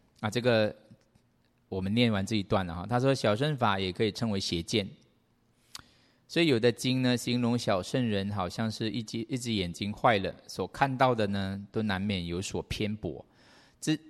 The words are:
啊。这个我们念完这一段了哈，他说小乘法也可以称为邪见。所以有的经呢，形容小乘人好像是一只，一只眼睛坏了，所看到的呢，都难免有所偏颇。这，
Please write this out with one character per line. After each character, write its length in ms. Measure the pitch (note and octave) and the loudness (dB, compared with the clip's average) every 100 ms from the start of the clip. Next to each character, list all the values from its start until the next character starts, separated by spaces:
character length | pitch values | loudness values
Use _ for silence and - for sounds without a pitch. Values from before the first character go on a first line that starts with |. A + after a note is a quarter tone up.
| _ _ | _ _
啊。 80 | A2 | -4
这 100 | A#2+ | 0
个 340 | A#2+ A2+ G#2+ - - - _ _ _ _ _ _ _ | 2 4 2 -2 -18 -20 _ _ _ _ _ _ _
我 100 | F#2+ | -4
们 140 | F#2+ | 0
念 180 | A2+ A#2+ | 2 4
完 140 | G#2 G2 | 2 0
这 100 | A2+ | -2
一 60 | |
段 240 | F#2+ G2+ F2+ | 0 0 0
了 80 | |
哈， 140 | E2+ F#2 | -6 -4
他 120 | A#2+ | 0
说 140 | C3+ | 2
小 220 | C3 A2+ G#2 | 2 2 2
乘 200 | D3 C#3+ | 0 0
法 240 | A#2 G2 | 0 2
也 120 | F#2+ | -2
可 120 | F2+ | 0
以 80 | A2+ | -2
称 200 | - A2+ | 0 -2
为 80 | G2 | -2
邪 240 | - F2 | -2 -4
见。 260 | F2 A2+ F#2+ - _ _ _ _ _ _ _ - - _ _ _ _ | 0 -2 -2 -10 _ _ _ _ _ _ _ -20 -20 _ _ _ _
所 140 | E3 | 2
以 60 | E3+ | 4
有 120 | A#2 | 6
的 120 | A#2+ | 4
经 320 | - B2+ B2+ | 2 0 2
呢， 120 | B2+ B2 | 2 0
形 240 | - B2 | 0 0
容 160 | A#2+ A#2+ | 2 0
小 280 | - G2 | 0 0
乘 200 | F#2 C3+ | 0 -2
人 280 | A#2+ G2+ G2 | 0 0 0
好 180 | G2+ F2+ | -2 -4
像 220 | - A2 | -2 -4
是 180 | G#2+ A2+ | -2 -4
一 140 | A#2+ | -4
只， 160 | G#2+ A2+ A2 | -6 -8 -6
一 80 | C3 | -6
只 160 | A#2+ | -2
眼 180 | G#2+ F2 | 0 -2
睛 220 | E2 G2+ | -2 -6
坏 240 | G#2+ C3+ G#2 | 2 4 4
了， 160 | F#2 - - | 2 -6 -12
所 180 | - F#2 | -6 -6
看 320 | - C#3 B2+ | 0 0 4
到 160 | C3 | 4
的 140 | A#2 G#2 | 4 0
呢， 360 | G2+ F#2+ G2 G2+ | 0 -2 -6 -6
都 120 | A2+ | -2
难 180 | A2 F#2+ | 0 0
免 240 | G2+ F#2+ E2+ | 0 -2 -2
有 160 | F2 | -4
所 220 | G2 F#2 | -2 -6
偏 320 | - - G#2+ G#2+ | -6 -4 -4 -4
颇。 280 | F2+ B1 - _ - - - _ | -6 -8 -14 _ -20 -20 -20 _
这， 160 | - D#3 | -4 -4